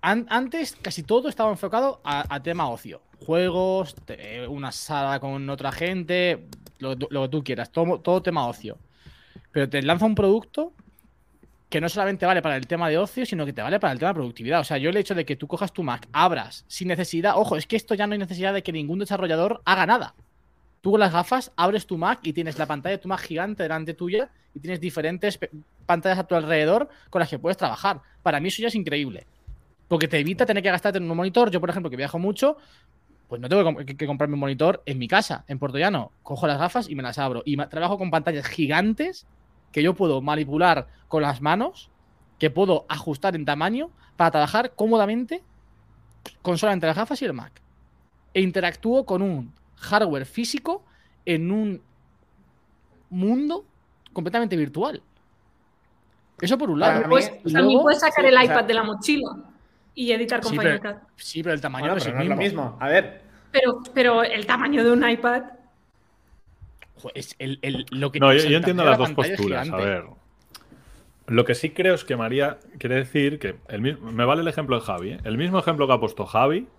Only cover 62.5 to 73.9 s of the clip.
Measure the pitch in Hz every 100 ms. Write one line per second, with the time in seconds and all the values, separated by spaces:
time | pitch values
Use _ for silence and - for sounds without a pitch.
62.5 | 160 127 117 135 170 190 - - - _
63.5 | 277 254 247 - - 247 233 233 214 208
64.5 | 254 262 285 233 240 240 247 240 247 247
65.5 | - _ _ _ _ _ _ _ _ _
66.5 | _ - - - _ - - - - 135
67.5 | 139 139 127 - 131 143 143 139 139 156
68.5 | 151 170 180 156 131 - 151 165 196 202
69.5 | 123 139 92 101 95 85 - _ _ _
70.5 | - _ - - - _ _ - 117 117
71.5 | 120 165 - 185 175 - 127 113 127 143
72.5 | 143 - - 120 127 131 151 143 147 98
73.5 | 95 - 104 123